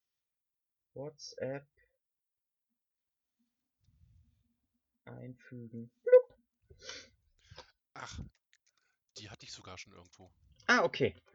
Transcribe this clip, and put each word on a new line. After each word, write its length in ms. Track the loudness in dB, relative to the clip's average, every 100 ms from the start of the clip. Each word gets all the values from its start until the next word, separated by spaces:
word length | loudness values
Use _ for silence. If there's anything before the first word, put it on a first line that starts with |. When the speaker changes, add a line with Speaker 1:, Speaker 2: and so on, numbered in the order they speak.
| _ _ _ _ _ _ _ _ _
Speaker 1:
WhatsApp 720 | -12 -12 -12 -14 -8 -6 -6 -12 _ -20 _ _ _ _ _ _ _ _ _ _ _ _ _ _ _ _ _ _ _ _ _ -20 -20 -20 _ _ _ _ _ _ _
einfügen. 840 | -16 -14 -14 -16 -16 -14 -12 -12 -12 _
Blub. 360 | 10 10 10 -12 _ _ -20 -18 -14 -14 -16 -20 _ -20 -20 -20 -20 -20 _
Speaker 2:
Ach, 240 | -14 -12 -12 -12 _ _ -20 _ _ _ _ _ -18
die 80 | -16
hatte 140 | -16 -16
ich 60 |
sogar 260 | -16 -14 -16
schon 140 | -16
irgendwo. 380 | -18 -20 -20 -20 -20 -20 -4 4
Speaker 1:
Ah, 160 | 6
okay. 320 | 6 2 0 0 -20